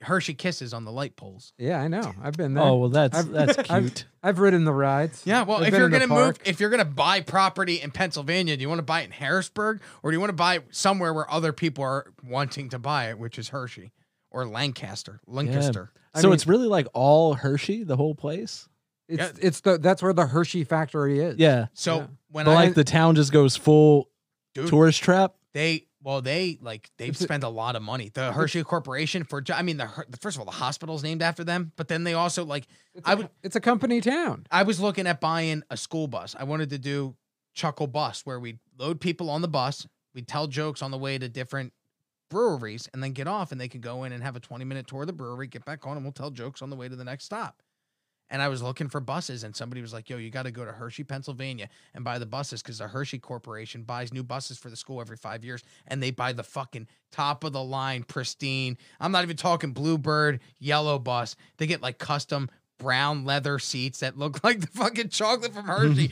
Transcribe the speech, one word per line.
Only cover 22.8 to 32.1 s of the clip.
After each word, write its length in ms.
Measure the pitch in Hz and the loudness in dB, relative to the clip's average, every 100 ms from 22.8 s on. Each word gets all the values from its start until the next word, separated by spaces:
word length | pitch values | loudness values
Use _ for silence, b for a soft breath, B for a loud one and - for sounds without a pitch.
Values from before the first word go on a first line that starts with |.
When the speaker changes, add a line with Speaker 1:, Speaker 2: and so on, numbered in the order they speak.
Speaker 3:
town 300 | 139 160 165 | 6 6 8
just 160 | 160 139 | 8 8
goes 260 | 147 139 - | 8 6 6
full 520 | - 151 151 147 - _ _ _ _ | 8 10 10 8 4 _ _ _ _
Speaker 1:
Dude. 140 | - 165 | -6 4
Speaker 3:
tourist 340 | 151 160 151 | 8 8 6
trap? 320 | - 185 190 - _ | 4 6 4 0 _
Speaker 1:
They, 340 | 147 160 156 - _ | -2 -2 -2 -6 _
well, 180 | 139 135 | -6 -4
they, 360 | 127 160 185 135 | -2 -2 -2 -6
like, 300 | 120 110 - - | -12 -14 -16 -12
they've 100 | 120 | -8
Speaker 2:
It's 100 | 143 | -4
a 40 | |
Speaker 1:
spent 180 | 170 147 | -2 -2
a 40 | 127 | -4
lot 260 | 113 117 120 | -4 -4 -4
of 60 | |
money. 280 | 107 123 107 | -6 -8 -8
The 160 | 135 131 | -6 -4
Hershey 320 | 127 156 175 | 0 -2 -2
Corporation 600 | 151 170 135 131 156 185 | -2 -4 -4 -6 -4 -4
for, 160 | 156 143 | -6 -8
ju-, 140 | 139 | -4
I 80 | 165 | -2
mean, 160 | 175 151 | -2 -4
the 80 | 113 | -8
Her-, 200 | - 143 | -10 -14
the, 100 | 120 | -12
first 180 | 208 147 | -10 -10
of 40 | |
all, 40 | 98 | -10
the 60 | |
hospital's 500 | 87 131 139 160 156 | -6 -6 -6 -8 -8
named 200 | 143 165 | -6 -2
after 200 | 165 170 | -2 -2
them, 280 | 170 175 165 - | -4 -4 -4 -8
but 120 | 156 | -4
then 160 | 160 | -2
they 100 | 170 | -2